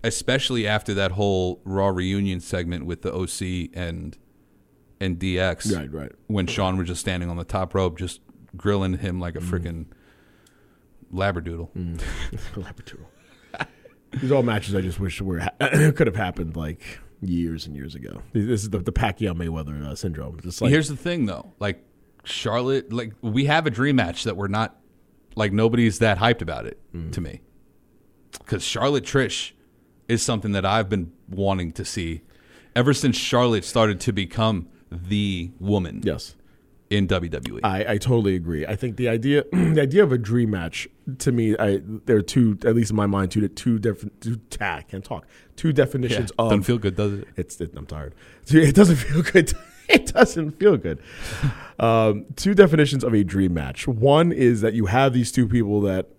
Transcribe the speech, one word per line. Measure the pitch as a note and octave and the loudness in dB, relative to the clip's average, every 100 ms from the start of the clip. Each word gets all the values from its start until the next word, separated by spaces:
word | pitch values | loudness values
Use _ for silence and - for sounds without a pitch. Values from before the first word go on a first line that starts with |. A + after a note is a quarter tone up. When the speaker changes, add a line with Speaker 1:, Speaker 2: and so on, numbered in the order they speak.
Speaker 1:
especially | A2+ - - C3+ - B2 G#2 | -4 -4 -2 -2 0 -2 0
after | G#2+ - | -2 0
that | G2 F#2+ | -2 0
whole | F#2 G2+ F#2+ F2+ F2+ | 0 2 2 0 -4
Raw | F#2+ F#2+ G2 | -4 0 0
reunion | F#2 F#2 G2 G2 F#2 | 0 -2 0 -2 -4
segment | - F#2 F2 F2 D2+ | -6 -6 -4 -6 -6
with | E2 | -6
the | F2+ | -6
O | F2+ F#2 | -4 -6
C | - F#2 F2+ F2 | -6 -6 -6 -6
and, | F#2 F2 E2+ D#2+ - _ _ _ _ _ _ _ _ | -8 -8 -8 -12 -16 _ _ _ _ _ _ _ _
and | F#2+ F2 | -4 -2
D | F#2+ F2+ | -2 0
X. | F#2 E2 - | 0 -2 -2
Speaker 2:
Right, | F#2 C#2 | -4 -4
right. | D#2 C#2 - _ | -10 -12 -16 _
Speaker 1:
When | G#2 F2+ | -2 -2
Shawn | - F#2+ F#2 | 0 0 0
was | F2 | -4
just | E2+ | -4
standing | - F2+ F2 | -4 -4 -4
on | E2+ | -6
the | |
top | E2+ G2 F#2 | -6 -4 -2
rope, | G2 F#2 E2 | 0 0 -2
just | F#2 - _ - - F#2 | -10 -10 _ -20 -20 -4
grilling | G#2 G2+ F#2+ F#2 | 0 0 0 -2
him | G2+ F2+ | -4 -4
like | F2 E2 | -6 -6
a | |
Speaker 2:
Mm. | F2 | -4
Speaker 1:
freaking | F2+ E2+ E2 D2+ - _ _ _ _ _ _ _ _ _ _ - | -4 -6 -10 -12 -18 _ _ _ _ _ _ _ _ _ _ -12
labradoodle. | F2+ G2 F2 E2 E2 E2 - | -2 -2 -2 -6 -10 -10 -8
Speaker 2:
Mm. | F2 E2+ - - - | -8 -6 -6 -6 -8
<laughs> | F2+ - | -8 -10
Labradoodle. | - F2 - - - - _ _ _ _ - - _ - _ _ - | -10 -12 -16 -18 -20 -20 _ _ _ _ -12 -12 _ -20 _ _ -6
These | B2+ | 2
are | C#3 | 2
all | |
matches | A#2+ G#2+ F#2+ | 2 0 -2
I | G2 | -2
just | F#2 E2+ | -2 -4
wish | G2 - | -6 -4
were | F#2+ E2+ | -6 -4
ha-, | F2+ - | -6 -2
<clears throat> | C#3 C#3+ D3+ | 0 4 4
could | C#3 C3+ | 4 0
have | F#2+ | 2
happened, | F#2 - E2 E2 | -4 -4 -6 -6
like, | D#2 D#2+ - - - - | -8 -8 -14 -18 -20 -10
years | F#2+ F2 E2+ E2 E2 | -4 -2 -2 -6 -10
and | C#2+ | -12
years | C#2 | -14
ago. | C#2+ A#1+ G1+ - | -14 -14 -14 -6
This | A#2 G#2+ A2+ | -2 0 0
is | G#2 | -2
the, | G2 | -4
the | F2 | -2
Pacquiao | - A2+ F#2+ G#2 E2+ | 0 0 0 -4 -2
Mayweather, | E2+ E2 D2 D2 | -4 -6 -8 -8
uh, | D2 | -10
syndrome. | C#2 F#2+ D2+ C2 - | -8 -6 -6 -10 -12
Just | F2 - | -12 -2
like | B2 | 4
Speaker 1:
Here's | D3+ D3+ | 4 2
the | C#3 | -4
thing, | F3 F3 A2+ | -6 -2 -4
though. | E2+ - _ | -4 -14 _
Like, | G2+ F#2 _ _ _ _ | -6 -6 _ _ _ _
Charlotte, | - - A#2 A2+ B2 C3+ C3 | -12 -6 -2 0 0 -2 -2
like, | A#2 A2+ G#2 | -8 -8 -8
we | A#2 A2 C#3 | -2 0 4
have | D#3 D#3 | 2 2
a | |
dream | A2 C#3 C3 | 0 2 2
match | F2 - | 2 -2
that | A2+ F#2+ | -4 -4
we're | G2+ | -2
not, | G#2 A2 - _ _ _ _ _ | -2 -2 -6 _ _ _ _ _
like, | - G#2+ | -2 0
nobody's | G2+ A2+ A#2+ A#2 G2 | 4 4 6 4 4
that | A2+ F#2+ | 2 4
hyped | A2+ A#2+ | 2 2
about | D#2+ C#2 A1 | -2 -8 -10
it | - - | -14 -16
Speaker 2:
Mm. | E2+ E2 | -12 -8
Speaker 1:
to | E2+ | -8
me. | D#2+ - _ _ _ _ _ _ _ _ _ - - | -8 -10 _ _ _ _ _ _ _ _ _ -20 -8
'Cause | G2+ | -6
Charlotte | - - C3 C#3+ | -4 -2 0 0
Trish | - C#3+ B2 - - _ _ _ _ _ - | 0 0 0 -4 -10 _ _ _ _ _ -2
is | A#2 | -2
something | - A2+ G#2 | 0 -2 0
that | G2+ | 0
I've | F#2+ A2 G2 | 2 0 0
been | G2+ E2 _ - | -2 -4 _ -14
wanting | F#2 G2 F#2+ E2+ | -2 0 0 -4
to | - | -6
see | F2+ - E2 D#2+ - _ _ - - | -8 -6 -6 -6 -12 _ _ -20 -6
ever | A#2+ B2 | 0 2
since | C#3 C#3+ - | 4 2 0
Charlotte | - B2 B2 A2 | 0 2 2 2
started | - A#2+ A2 F#2+ | 0 2 2 2
to | - | -2
become | G2+ F#2 - A2 G2+ E2 - _ | -2 -4 0 0 0 -6 -18 _
the | F2 F2 G#2 G2+ F#2 F2 - | -12 -4 -2 0 -2 -6 -8
woman. | F#2+ G#2 F2 - | -2 0 0 -4
Speaker 2:
Yes. | G2 D2+ - - - _ _ _ _ | -4 -4 -8 -20 -20 _ _ _ _
Speaker 1:
In | G#2 F#2 | 0 2
W | F#2+ F2 | 0 -2
W | D2 B1 G1+ | -6 -8 -4
E. | |
Speaker 2:
I, | G#2 F#2+ G#2+ | -2 -2 0
I | G2+ | 0
totally | A2+ A#2+ G2+ F#2 | 2 2 2 0
agree. | E2+ D#2 | -2 -4
I | D2+ G#2 | -4 -4
think | B2+ G#2 | -6 -2
the | B2 | -2
idea, | A2+ B2+ D3 - | 0 2 2 2
<clears throat> | |
the | F3+ E3+ D#3 | 2 4 4
idea | C#3 E3 | 4 4
of | F#3+ | 4
a | B2+ | 4
dream | G2+ A#2+ A2+ | 2 2 2
match | G2 E2 - - _ - C3 | 0 -4 -8 -12 _ -12 -4
to | - | 0
me, | A#2+ A2+ G#2 | 2 2 2
I, | G#2 G2 G2 A2 | 2 0 -2 -12
there | - A2 | 4 4
are | |
two, | G2+ C3+ A#2 G2+ | 4 4 4 4
at | A#2+ A2+ | 2 2
least | A2+ | 2
in | G#2+ | 2
my | G2+ | 2
mind, | G2 F#2+ | 2 0
two, | G#2+ G2+ | 0 -2
two | - B2 A2+ | -2 0 0
different, | A2+ G2 G#2 _ | 0 -4 -10 _
two, | A2+ A2+ - - | -8 -8 -8 -8
ah, | G2+ D#2+ | -6 -6
I | |
can't | - F#2+ | -10 -14
talk, | - F2 - - _ - | -10 -12 -12 -20 _ -4
two | D#3+ | 0
definitions | C#3+ C3 C3+ B2 G#2+ A2 - | 2 2 2 -2 -2 -2 0
Speaker 1:
Yeah, | |
Speaker 2:
of | A2+ | 2
Speaker 1:
doesn't | G2+ | 2
feel | F#2+ A#2+ | 2 0
good, | G#2 | 0
does | F2+ G#2 | 0 -2
it? | G2+ - - | -4 -10 -10
Speaker 2:
It's, | F2 - | -10 -8
it, | E2 - | -10 -10
I'm | - | -12
tired. | D2+ C#2 - - - - | -12 -12 -16 -20 -20 4
It | D3+ D#3 D#3+ | 6 8 8
doesn't | G3 D3 | 8 8
<laughs> | |
feel | A#2 D3+ | 2 0
good. | D#3+ F#3+ - - - - - | 4 4 4 -2 -6 -20 4
It | D#4+ - | 4 4
doesn't | - B3 - D3+ D3+ | 4 4 4 -4 4
feel | G#3 D3+ | 4 6
good. | F2 D2 - - - - C#3+ - - - | 0 -6 -8 -14 -12 -2 -2 -4 -14 0
Um, | A2+ A2+ A2 G#2 - - | 4 6 4 2 -4 -4
two | F#3+ | 0
definitions | G3+ F#3+ D#3 C#3+ C3+ | 6 6 6 2 2
of | B2+ | 0
a | A2 | 2
dream | F#2+ G2 F#2+ | 2 2 2
match. | E2+ C2+ C2 - | 0 -4 -8 -6
One | A2+ C3+ D3 E3+ | 0 4 6 4
is | - B2 A#2 | 4 4 4
that | A2 | 0
you | A2+ G2 | 0 2
have | A#2+ C3+ | 4 4
these | B2 A#2 | 2 0
two | - A#2 | 0 2
people | A#2 G#2 G#2 | 2 2 0
that | G2+ F#2+ - | 0 -2 -6